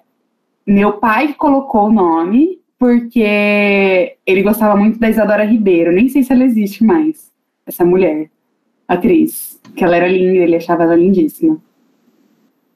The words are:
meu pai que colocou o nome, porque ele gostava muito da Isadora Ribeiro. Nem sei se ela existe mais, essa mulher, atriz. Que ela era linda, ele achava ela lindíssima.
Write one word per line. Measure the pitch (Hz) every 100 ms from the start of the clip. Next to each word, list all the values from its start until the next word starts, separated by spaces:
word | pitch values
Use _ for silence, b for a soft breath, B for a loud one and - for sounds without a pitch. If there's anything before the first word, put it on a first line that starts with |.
| _ _ _ _ _ _ -
meu | 202 208
pai | 208 233 220 294
que |
colocou | - 302 269 269 214 214
o |
nome, | 214 175 165 170 240 349 - _ -
porque | 247 233 233 240 208 208 208 208 202 196 190 185 - - -
ele | 190
gostava | 202 226 214 202
muito | 214 -
da | 220
Isadora | 220 208 208
Ribeiro. | 214 226 196 170 170
Nem | 180 262
sei | 285
se | 247
ela | 254
existe | 262 220 202 -
mais, | 220 165 156 - _ _ _ _ -
essa | -
mulher, | 175 185 175 151 156 _ _ _ _ _ -
atriz. | 180 233 330 160 - - - _ -
Que |
ela | 170 175
era | 180
linda, | 185 185 185
ele | 170 170
achava | 170 170
ela | 165 170
lindíssima. | 185 185 151 - 160 156 _ _ _ _ _ _ _ _ _ _ _